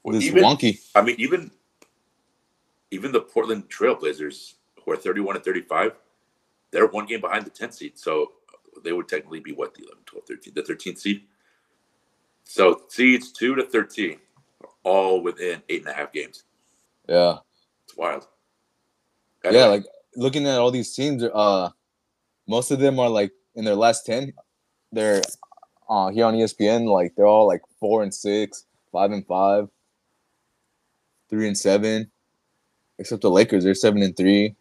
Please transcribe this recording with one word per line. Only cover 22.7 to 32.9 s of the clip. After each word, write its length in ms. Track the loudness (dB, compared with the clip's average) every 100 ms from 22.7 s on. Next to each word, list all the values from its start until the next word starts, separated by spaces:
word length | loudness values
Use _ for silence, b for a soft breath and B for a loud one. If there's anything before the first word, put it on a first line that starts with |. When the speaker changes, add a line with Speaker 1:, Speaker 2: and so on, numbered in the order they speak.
Speaker 2:
of 80 | 2
them 180 | 2 4
are, 100 | 2
like, 220 | 2 -2 _ _
in 100 | -6
their 120 | -2 2
last 300 | 2 2 -4
ten, 260 | -6 -6 -14 _ _ _ _ _
they're 300 | -2 0 0 -2 -10 -20 _ -20 _ -4
uh, 200 | -2 0
here 160 | 2 2
on 100 | 2
E 80 |
S 100 | -2
P 140 | 0 0
N, 180 | 2 2
like, 300 | 2 0 4
they're 100 | 6
all, 200 | 6 4
like, 140 | 2 _ _
four 240 | 0 0
and 100 | -2
six, 520 | -6 -4 -2 -4 -10 _ _ _
five 200 | -2 -2
and 140 | -2 -4
five, 420 | 0 2 2 -2 _ _ _ _ _ _ _ _ _ _ _ _ _ _ _ _
three 180 | -4 -4
and 100 | -2
seven, 520 | 0 2 0 -4 -6 _ _ _ _ _ _ _ _